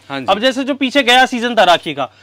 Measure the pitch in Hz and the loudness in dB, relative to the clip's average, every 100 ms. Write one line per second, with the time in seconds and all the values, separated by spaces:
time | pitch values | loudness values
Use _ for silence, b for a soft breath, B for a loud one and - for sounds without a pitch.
0 | - 139 131 208 254 254 269 285 262 285 | -8 -6 -2 0 0 -2 -4 -4 -2 0
1 | 233 247 254 247 233 214 180 165 170 139 | 2 4 2 0 -2 2 2 2 -2 -8
2 | 127 b | -8 b